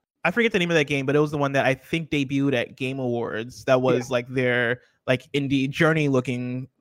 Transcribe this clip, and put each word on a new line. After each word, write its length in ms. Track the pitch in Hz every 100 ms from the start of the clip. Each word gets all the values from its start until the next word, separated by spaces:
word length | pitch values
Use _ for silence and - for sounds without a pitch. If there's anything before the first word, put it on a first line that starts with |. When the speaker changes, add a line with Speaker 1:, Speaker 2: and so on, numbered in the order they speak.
| _ _
Speaker 1:
I 60 | 165
forget 220 | 208 226
the 60 | 202
name 120 | 170
of 60 | 165
that 100 | 143
game, 180 | 139
but 120 | 135 143
it 40 |
was 120 | 151
the 60 | 147
one 140 | 139
that 140 | 139 123
I 80 |
think 360 | 135 - 165 160
debuted 440 | 147 135 139 139
at 220 | 123 107 -
Game 240 | 127 135
Awards 640 | 127 120 113 107 123 -
that 180 | - 131
was, 260 | 127 123 123
Speaker 2:
Yeah. 40 |
Speaker 1:
like, 160 | 123 123
their, 520 | 131 123 123 117 123 _ _ -
like, 240 | 127 -
indie 360 | 143 139 139 135
journey 400 | - 160 160 143
looking, 600 | 131 123 123 123 127 131 _